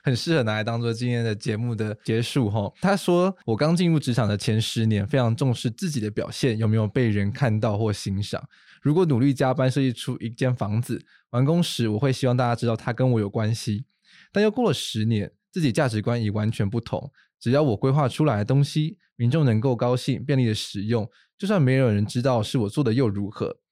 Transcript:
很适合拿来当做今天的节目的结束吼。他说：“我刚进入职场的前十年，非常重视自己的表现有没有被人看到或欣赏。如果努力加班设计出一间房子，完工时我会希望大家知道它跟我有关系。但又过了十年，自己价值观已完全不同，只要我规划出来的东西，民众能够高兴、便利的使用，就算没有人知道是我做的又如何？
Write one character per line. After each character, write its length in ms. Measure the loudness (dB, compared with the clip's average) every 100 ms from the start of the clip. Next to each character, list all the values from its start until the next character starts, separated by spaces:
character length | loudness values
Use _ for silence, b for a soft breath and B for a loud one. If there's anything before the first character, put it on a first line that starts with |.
很 140 | -2 -2
适 180 | 0 0
合 60 |
拿 100 | 2
来 100 | 0
当 160 | -2 -2
做 140 | -2
今 160 | -2 -2
天 120 | -2
的 140 | -2 -2
节 220 | -4 -4
目 180 | -2 -2
的 180 | -4 -4 -2
结 160 | -2
束 280 | 0 0 0
吼。 240 | 0 -4 -2
他 160 | 0 0
说 400 | 2 2 2 -2 b
：“我 120 | 0
刚 180 | 2 2
进 160 | 2
入 80 | 2
职 140 | 0
场 120 | 0 0
的 120 | 0
前 220 | 0 0
十 240 | 0 0 2
年， 200 | 2 0
非 120 | 0
常 180 | 0 2
重 180 | 0
视 160 | 0 -4
自 200 | -6 -6
己 100 | -4
的 100 | -6
表 220 | -6 -8
现 260 | -2 -2 0
有 80 | 2
没 120 | 2
有 100 | 2
被 220 | 0 2
人 200 | 2 -2
看 300 | 0 0 0
到 180 | 0 0
或 140 | -2
欣 320 | -2 -4 -4
赏。 180 | -6 -8 -12 b b b
如 120 | 0
果 120 | 2 2
努 140 | 4
力 140 | 2
加 200 | 2 0
班 160 | 2 0
设 120 | 2
计 100 | 0
出 260 | -2 -6 -8
一 100 | -8
间 260 | -2 -2 0
房 260 | -2 -2
子， 240 | -2 -6 -10 b b
完 120 | 0
工 180 | 2 2
时 280 | 0 0 0
我 100 | 0
会 140 | 0
希 120 | 0 0
望 120 | 2
大 80 | 2
家 100 | 0
知 100 | 0
道 80 |
它 200 | -2 -2
跟 180 | 0 2
我 80 | 2
有 100 | 0
关 240 | -2 -2
系。 300 | -2 -4 -6 -6 b b b b
但 100 | 0
又 80 | 2
过 160 | 2 0
了 80 |
十 300 | 0 -4 -2
年， 260 | 0 0 -2 -10 _
自 80 | -2
己 140 | 0
价 160 | 2 0
值 120 | 0
观 200 | -2 -2
已 60 | -2
完 200 | -2 -2
全 200 | -2 -2
不 100 | -4
同， 320 | -4 -8 -8 b b b
只 140 | 0
要 100 | 2
我 140 | 2 2
规 160 | 2
划 160 | 2 0
出 160 | 0
来 140 | 0 0
的 80 | 2
东 180 | 2
西， 340 | 2 0 -4 -6 _ -2
民 120 | 0
众 140 | 2
能 160 | 4 4
够 160 | 2 0
高 220 | 0 0
兴、 260 | 0 -4
便 160 | 0 2
利 60 | 2
的 100 | 0
使 300 | -6 -6 -2
用， 240 | -2 -2 b b b
就 80 | 0
算 160 | 2
没 140 | 4 4
有 160 | 4
人 140 | 2 0
知 160 | 0
道 200 | 0 0
是 160 | 0 -2
我 120 | -2
做 120 | 0
的 120 | 0
又 160 | 2 0
如 200 | 0 -6
何？ 280 | -6 -6 -8 _